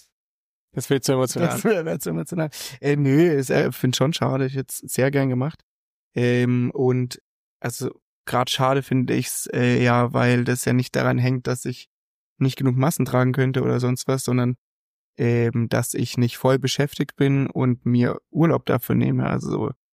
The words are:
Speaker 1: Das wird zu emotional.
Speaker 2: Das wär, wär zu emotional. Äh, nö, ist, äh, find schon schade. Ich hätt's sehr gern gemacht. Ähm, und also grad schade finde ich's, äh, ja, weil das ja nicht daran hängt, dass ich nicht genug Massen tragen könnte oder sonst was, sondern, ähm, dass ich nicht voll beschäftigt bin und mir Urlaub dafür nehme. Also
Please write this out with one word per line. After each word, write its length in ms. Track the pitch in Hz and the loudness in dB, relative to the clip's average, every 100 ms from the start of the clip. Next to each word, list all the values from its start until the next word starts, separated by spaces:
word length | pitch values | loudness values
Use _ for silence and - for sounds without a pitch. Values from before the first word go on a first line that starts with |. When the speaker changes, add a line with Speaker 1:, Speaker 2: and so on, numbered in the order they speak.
| _ _ _ _ _ _ _ - | _ _ _ _ _ _ _ -10
Speaker 1:
Das 140 | - | -2
wird 140 | 135 | 0
zu 80 | - | 2
emotional. 380 | 131 131 - 170 | 2 0 0 -2
Speaker 2:
Das 120 | 120 | 0
wär, 220 | 214 196 | 0 0
wär 160 | 160 170 | -2 -4
zu 100 | 180 | -4
emotional. 400 | 165 156 180 156 - - - | -4 -4 -4 -6 -8 -14 -6
Äh, 160 | 143 147 | -2 2
nö, 340 | 139 139 175 | 4 4 4
ist, 160 | 143 131 | 2 0
äh, 220 | 139 - | 0 0
find 240 | - 131 | 0 -2
schon 180 | - 135 | 0 0
schade. 340 | - 127 135 131 | 0 -2 -2 -2
Ich 100 | 135 | -4
hätt's 220 | 131 - | -8 -12
sehr 340 | - - 131 | -6 0 0
gern 160 | 143 135 | 2 0
gemacht. 320 | 123 139 - _ _ _ _ _ 117 | 0 -4 -6 _ _ _ _ _ -2
Ähm, 560 | 123 123 123 123 123 | 2 2 2 2 0
und 500 | - 127 127 123 - _ _ _ _ | 0 0 0 -2 -8 _ _ _ _
also 300 | - - 123 - _ _ - | -8 -6 -8 -10 _ _ -4
grad 240 | 123 127 | -2 0
schade 320 | - 131 139 | 2 2 2
finde 320 | - 131 127 | 0 0 0
ich's, 320 | 123 127 - - | 0 -2 -6 -6
äh, 280 | 139 123 123 | 0 2 4
ja, 280 | 123 120 120 | 4 4 2
weil 300 | 123 123 123 | 2 2 2
das 220 | 120 123 | 0 -2
ja 80 | - | 0
nicht 240 | 123 127 135 | 0 0 0
daran 220 | 127 127 | 0 2
hängt, 280 | 127 131 127 | 0 0 -4
dass 180 | 123 | -6
ich 240 | 135 123 - _ _ _ _ - | -6 -10 -16 _ _ _ _ -2
nicht 180 | 135 - | -2 0
genug 200 | 135 127 | 0 2
Massen 280 | 135 - | 0 0
tragen 260 | 131 127 127 | 0 2 2
könnte 300 | 127 131 131 | 2 0 0
oder 160 | 127 123 | 0 0
sonst 300 | 123 127 - | 0 -2 -2
was, 160 | 131 | -2
sondern, 320 | - 123 123 127 _ _ _ _ _ - | 0 0 0 -2 _ _ _ _ _ -4
ähm, 520 | 123 120 117 117 113 | 0 2 0 0 0
dass 260 | 117 120 | -2 -2
ich 240 | - 120 - | -4 -4 0
nicht 200 | 120 - | -2 0
voll 200 | 131 131 | 0 2
beschäftigt 560 | 131 - 143 - 143 | 0 -2 -2 -4 -6
bin 320 | - 139 139 135 | 0 0 2 0
und 380 | - 127 123 123 | 0 0 0 2
mir 340 | 120 120 - - | 2 2 -2 -4
Urlaub 340 | - 165 127 - | 0 2 2 0
dafür 300 | 123 - 120 | -2 0 0
nehme. 300 | 127 127 131 | 2 0 0
Also 420 | 127 - 101 110 - _ | -2 -4 -4 -4 -8 _